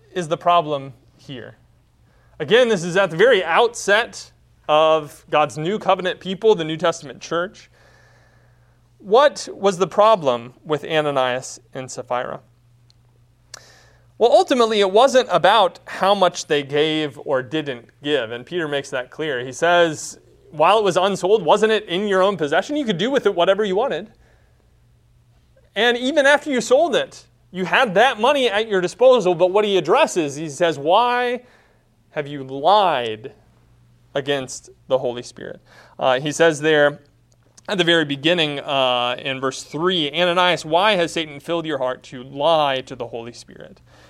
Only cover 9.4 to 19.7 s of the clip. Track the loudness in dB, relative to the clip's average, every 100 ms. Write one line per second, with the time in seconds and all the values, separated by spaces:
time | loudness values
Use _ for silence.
9.4 | -14 -2 -2 0 -2 4 4 4 2 -2
10.4 | -6 -20 -6 -6 -2 -2 0 0 -2 -2
11.4 | -8 -18 _ -14 -12 -12 -6 -6 -6 -12
12.4 | _ _ _ _ _ _ _ _ _ _
13.4 | _ -20 -20 _ _ _ _ _ 4 4
14.4 | 4 2 2 2 2 4 4 4 2 2
15.4 | 4 4 2 -2 -16 -2 0 4 2 0
16.4 | -2 -2 0 0 0 0 -4 -8 -4 -4
17.4 | -2 -6 -6 -10 -12 _ -2 -2 -2 -8
18.4 | -8 -6 -4 -4 -4 -8 -8 -8 -6 -4
19.4 | -6 -2 2